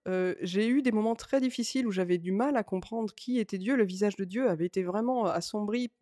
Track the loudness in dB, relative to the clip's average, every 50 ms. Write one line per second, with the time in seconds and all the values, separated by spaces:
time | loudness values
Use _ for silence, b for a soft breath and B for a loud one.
0 | -4 -2 0 0 0 0 -2 -2 -4 -2 0 2 2 4 4 4 4 2 2 2
1 | 2 0 0 -2 -2 0 0 2 2 0 0 -2 -4 -2 -2 0 0 0 0 0
2 | 2 2 0 0 2 0 0 2 2 2 2 0 0 -2 -4 -6 -4 -4 -4 -4
3 | -4 -4 -6 -8 -6 -2 0 0 0 -2 -4 -4 0 2 2 4 2 2 2 0
4 | 0 0 0 -2 -4 -4 -2 0 2 2 2 0 -2 -2 -2 -2 -2 -2 -2 0
5 | 0 0 0 2 0 0 0 -2 -4 -4 -4 -4 -2 -2 -2 -2 -2 -4 -8 _